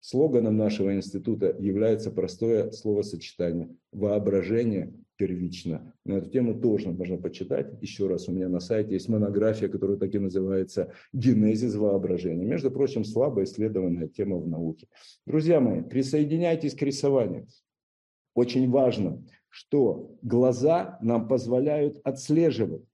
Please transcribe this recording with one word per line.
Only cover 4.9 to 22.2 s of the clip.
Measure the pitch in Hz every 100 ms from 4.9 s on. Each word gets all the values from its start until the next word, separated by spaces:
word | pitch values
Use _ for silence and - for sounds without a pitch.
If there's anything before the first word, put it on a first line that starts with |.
| - - _
первично». | 95 90 90 87 85 78 - _
На | -
эту | 98 82
тему | 131 120 90
тоже | 120 104 95
можно | 87 90 90
почитать. | 85 - 87 69 71 69
Ещё | 98 - 98
раз, | 87 -
у |
меня | 90 92
на | 90
сайте | 87 110 107
есть | 95 -
монография, | 110 104 101 110 110 101
которая | 95 98 101
так | 95
и | 104
называется | 98 92 95 95 92 - 90 - -
«Генезис | 135 127 110 107 110 120 104
воображения». | 104 98 92 90 87 82
Между | 95 165 135
прочим, | 131 135 117
слабо | 107 110 139 117
исследованная | 92 - 110 104 92 87 78
тема | - 101 92
в | 80
науке. | 80 82 80 - _ - -
Друзья | - 156 156 165
мои, | 120 92
присоединяйтесь | - 123 131 151 147 160 170 165 147
к | 131
рисованию. | 139 135 139 135 107 85 - _ _ _ _ _ _ _ _
Очень | - 120 127 131
важно, | 127 131 107 104 127 - _ _
что | - - 147 120 - - -
глаза | 117 117 127 113 139 170 190 -
нам | 113 117 110
позволяют | 131 113 127 143 151 147 147
отслеживать | - 131